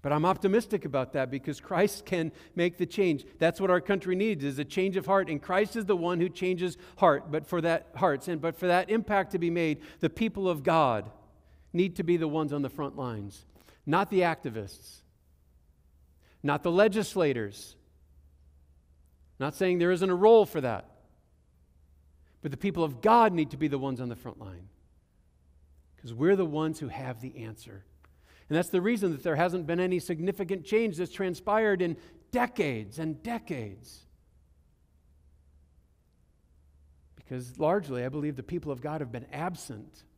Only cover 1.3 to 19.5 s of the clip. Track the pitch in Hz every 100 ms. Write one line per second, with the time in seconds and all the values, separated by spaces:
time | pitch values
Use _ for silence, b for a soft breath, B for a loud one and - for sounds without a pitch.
1.3 | 135 - 143 - 175 202 - - 180 160
2.3 | B B - 175 175 175 - 190 143 -
3.3 | B 165 170 190 180 - 196 180 185 220
4.3 | 180 139 135 139 - 190 185 180 196 185
5.3 | 147 - 185 214 233 196 190 170 175 180
6.3 | - 185 185 185 - B B 185 143 165
7.3 | 151 151 175 165 165 - 127 185 139 -
8.3 | 165 165 160 180 180 180 226 214 202 190
9.3 | 180 170 170 160 151 B B 160 160 226
10.3 | 202 190 160 139 165 139 110 101 - -
11.3 | _ b b b 170 190 180 170 175 160
12.3 | 151 151 143 135 - 143 139 127 110 101
13.3 | - - b b b - 165 196 190 170
14.3 | 160 - 110 98 - - - _ _ _
15.3 | _ _ _ _ _ _ _ _ _ b
16.3 | b 143 147 175 170 214 202 196 190 156
17.3 | 123 104 101 - - _ _ _ - -
18.3 | _ _ _ _ _ _ _ _ _ _
19.3 | _ 135